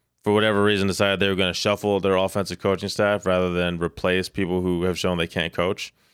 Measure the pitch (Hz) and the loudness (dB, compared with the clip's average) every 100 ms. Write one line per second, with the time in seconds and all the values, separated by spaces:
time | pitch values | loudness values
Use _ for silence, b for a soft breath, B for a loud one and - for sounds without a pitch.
0 | _ _ - 104 110 101 104 101 98 87 | _ _ 0 2 4 4 4 2 0 2
1 | 101 95 98 95 92 - 107 101 104 98 | 2 2 2 2 0 0 -2 0 0 2
2 | 98 92 95 104 92 90 101 92 98 - | 2 2 0 -2 -6 -4 -2 -2 -2 -2
3 | 104 101 95 92 92 87 87 85 85 - | 0 0 0 0 0 0 -2 -2 -6 -2
4 | 92 92 - - 87 90 92 87 92 85 | 0 0 -2 -4 -2 0 0 0 -2 -2
5 | 92 87 85 87 85 - 87 - - - | -2 -2 -2 -4 -4 -2 -2 -4 -10 -16
6 | _ | _